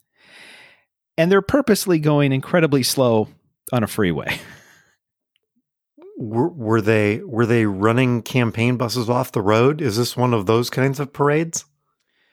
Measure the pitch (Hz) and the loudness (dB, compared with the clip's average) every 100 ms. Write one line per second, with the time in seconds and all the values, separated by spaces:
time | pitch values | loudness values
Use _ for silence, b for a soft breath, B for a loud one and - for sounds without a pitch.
0 | _ B B B B B B B B _ | _ B B B B B B B B _
1 | _ - 170 196 190 285 247 202 196 165 | _ -2 2 2 2 0 2 0 2 0
2 | 151 147 143 135 - 180 160 139 123 - | 2 2 2 0 0 0 2 2 0 0
3 | 123 113 107 - _ _ - 123 107 - | 2 2 0 -6 _ _ -6 -4 -2 -2
4 | 95 76 - B B B B B B B | -2 -2 -6 B B B B B B B
5 | _ _ _ _ _ _ _ _ _ _ | _ _ _ _ _ _ _ _ _ _
6 | 370 415 110 113 160 170 107 113 104 110 | -20 -14 -8 -2 -4 -4 -2 0 2 2
7 | 104 107 202 113 113 120 107 95 107 117 | 2 -2 -4 -2 2 2 0 0 2 2
8 | 131 120 - 131 117 107 117 123 120 120 | 2 0 -2 -2 -2 0 0 0 -4 -4
9 | 110 123 127 120 98 110 127 156 143 104 | -2 -2 -2 -2 2 4 2 0 -2 -2
10 | 120 - 123 113 95 113 120 - 135 135 | -4 -2 0 0 2 0 0 -2 -2 -2
11 | 139 - 143 147 165 - - _ _ _ | -8 -4 -2 0 -4 -8 -14 _ _ _
12 | _ _ _ | _ _ _